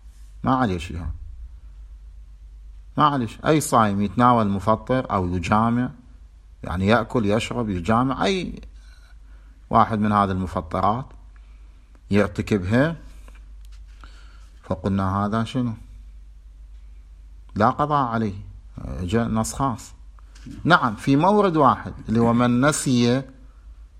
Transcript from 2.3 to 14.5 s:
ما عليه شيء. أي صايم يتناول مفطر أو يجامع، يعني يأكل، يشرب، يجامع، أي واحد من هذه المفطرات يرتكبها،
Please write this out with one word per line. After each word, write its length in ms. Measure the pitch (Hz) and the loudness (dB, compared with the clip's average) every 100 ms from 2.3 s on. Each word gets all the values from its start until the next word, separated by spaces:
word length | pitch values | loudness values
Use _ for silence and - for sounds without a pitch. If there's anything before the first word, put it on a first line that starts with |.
| - - - - - - - | -20 -20 -20 -20 -20 -10 2
ما 100 | 147 | 2
عليه 200 | 139 113 | 2 -4
شيء. 200 | - 135 | -4 0
أي 140 | 156 | 2
صايم 400 | - 123 107 101 | 4 4 4 2
يتناول 480 | 101 101 123 120 101 | -2 2 4 4 2
مفطر 600 | 98 101 110 - 131 127 | 0 0 -2 0 -4 0
أو 160 | 98 90 | -2 0
يجامع، 600 | 90 85 107 117 120 131 - - - - - - - | -4 0 2 2 0 -2 -8 -20 -20 -20 -20 -20 -16
يعني 240 | - 90 95 | -8 -2 4
يأكل، 380 | 113 117 127 101 | 2 2 0 2
يشرب، 440 | 110 - 120 110 | 0 -2 -4 -4
يجامع، 540 | 90 85 113 131 127 | -4 0 2 2 0
أي 380 | 202 190 - - - - - - - - - - - - - | -2 -2 -6 -10 -16 -20 -20 -20 -20 -20 -20 -20 -20 -20 2
واحد 300 | 113 104 110 | 4 4 2
من 120 | 107 | 2
هذه 200 | 104 98 | 4 2
المفطرات 720 | 95 92 92 82 92 95 120 131 - - - - - - - - - - | 0 -2 -4 -4 0 0 0 -6 -18 -20 -20 -20 -20 -20 -20 -20 -20 0
يرتكبها، 840 | 101 98 - - 104 92 117 156 160 - - - - - - - - - - - - - - - | 2 2 -2 -2 -2 2 2 2 -2 -12 -18 -20 -20 -20 -20 -20 -20 -20 -20 -20 -20 -20 -20 -20